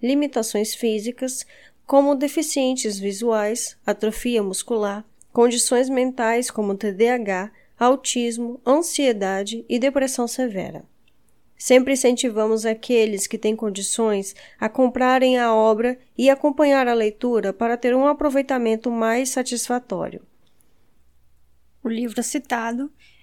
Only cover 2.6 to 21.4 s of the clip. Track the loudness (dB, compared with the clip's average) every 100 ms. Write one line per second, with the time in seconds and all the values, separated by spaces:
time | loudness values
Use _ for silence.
2.6 | 0 0 -4 -4 -6 -4 0 0 0 -2
3.6 | -6 -8 -4 -2 -2 -2 -2 -2 -2 -4
4.6 | -4 -2 -2 -6 -12 _ _ 2 4 4
5.6 | 2 2 2 0 0 0 0 0 -2 -4
6.6 | -4 -2 -4 0 2 2 -2 -4 -6 -12
7.6 | _ 0 2 2 0 -2 -2 -4 -8 -6
8.6 | 0 2 2 0 0 0 -2 -4 -6 -8
9.6 | -4 0 0 0 -2 -2 -4 -2 -4 -4
10.6 | -8 -12 -20 _ _ _ _ _ _ -6
11.6 | 4 6 6 2 2 2 0 0 0 0
12.6 | -2 -4 0 2 2 0 -6 -4 -2 -2
13.6 | -4 -6 -6 -2 0 0 -4 -12 -20 -8
14.6 | -6 0 0 2 2 4 4 2 2 4
15.6 | 4 4 0 -4 _ 0 4 4 2 2
16.6 | 4 4 2 2 0 -2 -2 0 -2 -2
17.6 | -2 0 0 2 2 2 0 0 0 0
18.6 | 0 0 -2 -2 0 0 -2 -4 -4 -4
19.6 | -4 -4 -4 -6 -6 -10 -18 _ _ _
20.6 | _ _ _ _ _ _ _ _